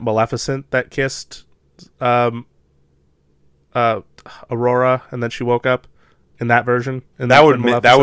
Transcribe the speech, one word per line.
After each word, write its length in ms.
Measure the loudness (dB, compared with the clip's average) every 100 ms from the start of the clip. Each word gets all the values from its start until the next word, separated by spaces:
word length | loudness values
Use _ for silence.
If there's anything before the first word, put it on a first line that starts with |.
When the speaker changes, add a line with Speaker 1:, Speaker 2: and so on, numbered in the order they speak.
Speaker 1:
it 20 |
Maleficent 680 | -4 -2 -2 -4 -6 -8 -6
that 180 | -6 -6
kissed, 540 | -6 -6 -6 -14 -20 _ _ _ _ -20 -8
um, 440 | -2 0 -2 -4 -14 _ _ _ _ _ _ _ _ _ _ _ _
uh, 280 | -4 -2 -2 -8 _ -20 -20 -10
Aurora 540 | -4 0 0 0 -2 -6
and 120 | -8
then 80 | -8
she 140 | -6
woke 200 | -4 -2
up 220 | -2 -4 _ _ _ _ _ -8
in 80 | 0
that 180 | 0 0
version? 360 | -2 -4 -10 -14 -6
In 100 | 2
Speaker 2:
That 120 | 6
Speaker 1:
the, 60 | 6
Speaker 2:
would 80 |
Speaker 1:
in 60 | 4
Speaker 2:
ma-, 40 | 0 2
that 20 | 4
Speaker 1:
Maleficent? 40 | 4